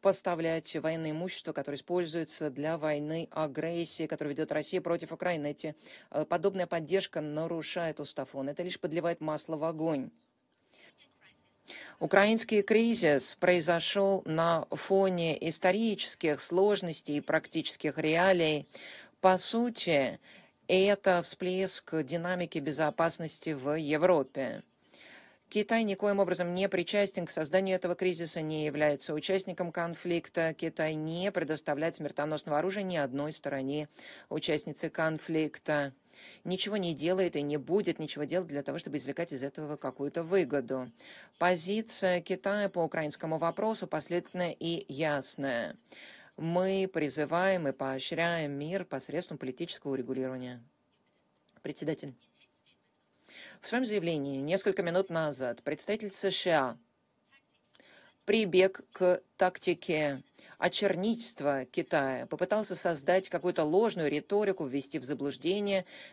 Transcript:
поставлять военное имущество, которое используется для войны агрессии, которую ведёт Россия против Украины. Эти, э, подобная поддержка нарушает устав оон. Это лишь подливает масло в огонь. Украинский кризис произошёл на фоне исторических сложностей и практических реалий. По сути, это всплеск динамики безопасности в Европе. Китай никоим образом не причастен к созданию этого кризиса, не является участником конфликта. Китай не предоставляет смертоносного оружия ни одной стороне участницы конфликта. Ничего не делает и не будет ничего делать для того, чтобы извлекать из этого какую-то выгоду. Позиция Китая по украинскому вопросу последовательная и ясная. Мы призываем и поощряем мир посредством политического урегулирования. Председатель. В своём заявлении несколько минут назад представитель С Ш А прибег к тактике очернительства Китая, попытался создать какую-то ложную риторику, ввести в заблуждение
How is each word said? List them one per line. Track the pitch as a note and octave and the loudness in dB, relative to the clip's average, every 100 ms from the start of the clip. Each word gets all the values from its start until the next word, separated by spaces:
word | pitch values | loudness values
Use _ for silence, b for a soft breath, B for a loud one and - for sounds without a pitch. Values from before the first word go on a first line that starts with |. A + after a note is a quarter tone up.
поставлять | G3 F#3 F#3+ E3 E3 E3 - D#3+ | 2 2 2 0 0 -2 -2 -4
военное | D#3 E3 D#3+ | -2 -2 -4
имущество, | D#3 F3+ - - | -4 -4 -6 -8
которое | D3+ C#3 C#3 | -6 -6 -8
используется | - F3 E3+ E3 D#3+ - D3+ | -2 -2 -2 -4 -6 -4 -6
для | C3+ D3+ E3 | -4 -4 -2
войны | D#3 D3 D3 E3 D#3+ | 0 -2 -2 -4 -4
агрессии, | D#3 D3+ C#3 D#3+ E3+ E3 - D#3 | -4 -4 -2 -4 -2 -4 -4 -4
которую | D#3 D3+ C#3 | -4 -4 -4
ведёт | D#3 | -2
Россия | D#3 D3 F3+ | -2 -2 -2
против | E3+ E3+ D#3+ | 0 -2 -4
Украины. | D#3+ F3+ E3+ D3 | -4 -2 -2 -4
Эти, | D3 D#3 D3 B B B | -6 -8 -10 B B B
э, | - | -4
подобная | - F3 G3 F#3+ F3 | 0 2 2 2 0
поддержка | E3+ D3 F#3+ - E3 | -2 0 0 0 -4
нарушает | D3+ D3+ E3 E3 D3+ F3 E3 D3+ | -4 -4 -4 -4 -4 -4 -4 -4
устав | C#3+ - C3 C#3 | -8 -6 -8 -6
оон. | C3+ | -6
Это | C#3+ | -4
лишь | F3 F3 | -6 -4
подливает | E3+ E3 E3+ E3+ | -4 -2 -2 -2
масло | D#3 D3+ - D#3 | -2 -4 -4 -4
в | |
огонь. | D#3+ D#3+ D#3+ D3 B2 - _ _ _ _ _ _ B - - _ - _ _ _ - B B B | -2 -2 0 -2 -4 -12 _ _ _ _ _ _ B -20 -20 _ -20 _ _ _ -18 B B B
Украинский | E3 F#3+ G#3 A3+ - G#3+ | 2 6 6 4 2 2
кризис | G3 A3 A#3 A#3 E3+ C#3+ - | 4 4 4 4 4 4 4
произошёл | - F3+ F3+ D#3+ E3+ - G3+ G3 F#3+ - | 2 4 4 4 2 2 2 4 2 0
на | D#3+ E3 E3 - | 0 2 2 -2
фоне | D3+ - G3 F#3+ F3+ E3 - E3 | -6 2 4 4 4 0 0 0
исторических | D#3+ F#3 G3 A3+ G3 - - D#3+ C#3+ | 2 4 4 2 0 -2 0 0 0
сложностей | - F3 G#3 G3+ F3 D3+ - D3 | 0 4 4 4 0 -4 -4 -4
и | |
практических | - D#3+ - E3 C#3 - D3+ D3 | 0 0 0 -4 -4 -2 -4 0
реалий. | D#3 D#3+ F#3+ F#3 D#3+ D3+ - B B B B B | 2 4 6 6 4 0 -4 B B B B B
По | F#3 F#3 | 4 6
сути, | - A3+ A#3+ A#3 F3 D3 B2+ E2 B B B B - | 4 2 0 0 2 4 2 -2 B B B B 2
это | F#3 G3 G3+ F#3+ F3 | 4 6 4 4 4
всплеск | E3 - F#3 F#3 F#3+ - - D#3+ | 2 -2 -2 0 2 0 0 -2
динамики | C3 E3+ F3 F3+ F3 D#3+ | -2 -2 -2 -2 -2 -4
безопасности | C#3+ D3 D3+ - E3 - E3 - E3 | -2 0 0 2 2 0 -4 -4 -4
в | C#3+ C3+ D#3 | -4 -2 -2
Европе. | D3 D3+ F3+ E3 C3 C3+ B2 A2 - _ B B B B B B - | 0 4 6 6 4 -4 -6 -6 -12 _ B B B B B B -6
Китай | G#3 G#3+ A3+ | -2 2 2
никоим | A3 F#3+ G#3 G3 | 2 0 2 4
образом | F3+ F3 F3 | 2 2 0
не | F3+ G3 | 0 0
причастен | F3+ E3+ G#3 G3+ - E3+ | 0 0 2 2 0 -4
к | |
созданию | - D3 F#3 F#3+ | -4 0 2 2
этого | F#3 F3 F3 | 0 0 0
кризиса, | F#3 E3 E3 E3+ | 0 0 -2 -2
не | D#3 D#3 | -2 -2
является | D3+ C#3+ D3+ C#3+ - | -2 2 2 2 -2
участником | D#3 - F#3+ F#3+ E3+ F3 | -4 0 0 0 -4 -4
конфликта. | F3 E3+ E3 F3+ E3+ - - E3 | -4 -4 -4 -2 -2 -2 0 0
Китай | - E3 - D#3 | 0 -4 -2 -2
не | D#3 D#3 E3+ G3 | -2 -4 -2 -2
предоставляет | F#3 D3+ D3+ - D3 E3 - | -2 -2 -2 -2 -2 -2 -2
смертоносного | D3 - D3+ D3+ - D3 | -6 -4 -4 -4 -2 0
оружия | F3+ G3 | 0 -2
ни | F#3+ E3+ | -2 -2
одной | C3+ C3+ D3+ | -2 -2 -4
стороне | D#3 C#3+ C#3 C3+ D3+ D3+ B B B B | -6 -6 -4 -2 -4 -6 B B B B
участницы | D#3 - D3+ - D3 D#3+ | -4 0 0 -2 -6 -6
конфликта. | - D#3+ D#3+ - D#3+ D#3 - - D3+ C#3 - _ B B B | -2 0 -2 -2 0 0 -4 -2 0 0 -6 _ B B B
Ничего | E3+ F#3 G3+ G#3 | -6 -4 -2 -2
не | F3 | -2
делает | C#3 D#3+ F#3 F3+ | 0 2 2 2
и | D3 | 0
не | C#3+ D3 | -2 -2
будет | C3+ F#3+ F3+ D#3 | 0 0 2 -2
ничего | D#3 D3 | -4 -6
делать | C#3+ F3 E3+ | -2 -2 -2
для | C#3+ | -4
того, | C#3 D3+ | -4 -6
чтобы | - C#3+ | -4 -6
извлекать | C3 C#3+ E3+ | -4 -6 -6
из | C3+ | -6
этого | C#3 D#3 D3+ D3 | -8 -8 -8 -6
какую-то | C3+ B2+ C#3+ E3 | -8 -6 -4 -4
выгоду. | E3 F#3+ C#3+ C#3+ C3 C3 B2+ - B B B - | 0 2 2 0 -2 -4 -6 -12 B B B 0
Позиция | F3 F3+ E3+ G#3+ A3 - F#3+ F3+ | 2 2 0 -2 -2 0 2 2
Китая | E3 F3 G3 G#3 G3 | 0 -2 0 0 0
по | F3+ | 0
украинскому | E3 E3 D3+ - D#3+ D#3+ | 0 0 -4 -4 -4 0
вопросу | E3+ E3 G#3+ A3 F3 | 0 0 -2 -2 -4
последовательная | D#3 - F3 - F3+ F3 | -4 -2 -4 -4 -4 -4
и | - E3 E3 - | -2 -4 -4 -4
ясная. | C3+ D#3 C#3+ C3 - C#3 A#2+ F2+ - _ B B B B B | -2 0 0 -2 -4 -2 -2 -4 -8 _ B B B B B
Мы | E3 F3 F#3+ F#3+ F#3+ | -2 2 2 2 0
призываем | E3 D3 D#3 D3 E3 F#3+ F#3 D3 | 0 -2 0 0 2 2 2 0
и | |
поощряем | C3 C3+ C3+ - E3 E3+ E3+ D3 | -2 -2 -4 -4 0 0 0 -2
мир | C#3+ D3+ F#3+ | -4 -4 -4
посредством | F3+ C3+ - D3 - D#3+ | -4 -6 -4 -6 -6 -6
политического | C3 B2+ E3+ - D3 | -8 -6 -6 -6 -4
урегулирования. | C3 A#2+ C3 C3 B2+ B2+ B2 A#2+ _ _ _ _ _ _ _ _ _ | -4 -2 -2 -4 -4 -10 -12 -16 _ _ _ _ _ _ _ _ _
Председатель. | C#3+ D3 D#3+ D3+ D3 A#2+ _ _ _ _ _ _ _ _ _ _ B B B B | -10 -6 -4 -4 -6 -14 _ _ _ _ _ _ _ _ _ _ B B B B
В | - | -4
своём | A#3+ | 0
заявлении | B3 G#3 E3+ D#3 C#3 C3+ | 0 0 0 0 0 -2
несколько | D3 F#3 G3+ F#3+ | 0 2 2 0
минут | E3+ F3 F#3+ | 2 2 2
назад | E3 D#3 B2+ B2+ A#2+ | 0 0 -2 -4 -4
представитель | - D3+ - A3 G#3 | -4 -4 -4 -4 -4
С | - G3 | -2 0
Ш | F#3+ F#3 | 0 4
А | D#3+ C3 A2+ _ _ _ _ _ - _ _ _ - B B B B | 4 2 -2 _ _ _ _ _ -20 _ _ _ -20 B B B B
прибег | - A3 G3+ F#3 F#3+ F#3+ - | 2 4 6 6 6 4 -12
к | - F3+ F3+ - - | 2 4 4 0 2
тактике | F#3 - - D#3+ - D#3 D3 C#3 - B B B | 2 2 0 0 0 0 0 -2 -8 B B B
очернительства | F3+ - B3 G#3+ G#3 A#3 - - C#3+ C3+ B2+ | 0 2 2 2 0 -2 -4 -4 0 0 -2
Китая, | - D#3 D#3+ C3+ B2+ A#2+ | -6 0 2 2 -2 -4
попытался | D3+ F3+ G#3 G#3 | -4 0 0 0
создать | F3+ F3+ D3+ C3+ F#3 F#3+ | -2 -2 0 2 2 2
какую-то | E3 F3 E3+ | -2 0 2
ложную | D3+ F3+ A3+ F3+ D3+ | 4 4 4 2 0
риторику, | C#3+ - G3+ G3+ F#3+ | 0 0 0 2 0
ввести | C#3+ C#3 C3+ D#3 | -2 -4 -4 -6
в | |
заблуждение | B2+ C3 C#3+ B2+ D3+ G3+ G3+ F#3+ F3+ B B | -4 -4 -4 -2 0 0 2 0 -2 B B